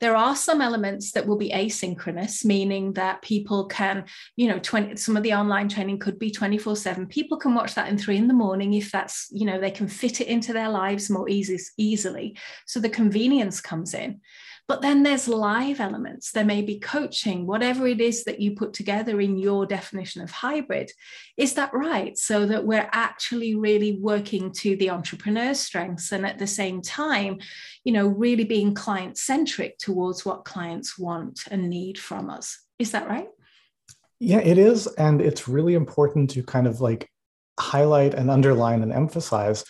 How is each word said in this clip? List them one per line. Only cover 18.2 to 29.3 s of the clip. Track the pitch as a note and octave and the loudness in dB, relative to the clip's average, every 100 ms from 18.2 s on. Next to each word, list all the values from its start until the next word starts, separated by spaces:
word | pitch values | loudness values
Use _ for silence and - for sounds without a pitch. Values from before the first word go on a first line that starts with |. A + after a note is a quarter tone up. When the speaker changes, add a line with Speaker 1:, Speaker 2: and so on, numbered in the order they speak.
Speaker 1:
that | - - | -4 -2
you | G#3 | -2
put | G#3 G#3+ | -2 -6
together | - G3+ G3+ A3+ G#3 | -6 -4 -2 0 0
in | G3 F#3+ | 0 0
your | G3 G3 G3 | 0 0 0
definition | F#3+ - G3 G3 F3+ | -4 -6 -10 -10 -10
of | F3 | -12
hybrid. | - B3+ D4+ D4 C#3 - - - - - - | -8 -4 -4 -4 -6 -6 -14 -20 -20 -12 -2
Is | C4+ - | 0 0
that | C#4 | -2
right? | B3 D#4 A#3+ F#3+ - | -2 -2 -2 -4 -4
So | - G#3 G3+ | -2 2 2
that | A3 G#3+ | 0 0
we're | A3 G#3+ | 0 0
actually | A3+ A3+ - - A#3+ A3+ G#3+ | 0 -2 -4 -6 -4 -2 0
really | G#3+ G#3 G#3 G3 | 4 4 2 0
working | G#3 G#3 G#3 G3 F#3 | 0 0 0 -4 -4
to | - G#3 G3 | -2 0 2
the | F#3+ | 0
entrepreneur's | F3 - D#3+ G#3 G#3+ B3 C#4 | -2 -6 -6 -2 0 0 -2
strengths | - F#3 F#3 E3+ - | -4 -4 -6 -6 -6
and | G3 G3 | -4 -4
at | - | -4
the | G3+ | -4
same | - F#3+ F#3 | -2 -4 -4
time, | F3 - D4+ A#3 G3 F#3+ - - - - | -8 -4 -2 0 -2 -6 -12 -18 -18 -6
you | B3+ | 0
know, | G#3+ G3+ | 4 4
really | G3+ A#3+ A#3 A3 | 2 2 2 2
being | A3 G3+ | 2 2
client-centric | G3+ - G3 F3+ - - | 0 -2 -6 -6 -6 -2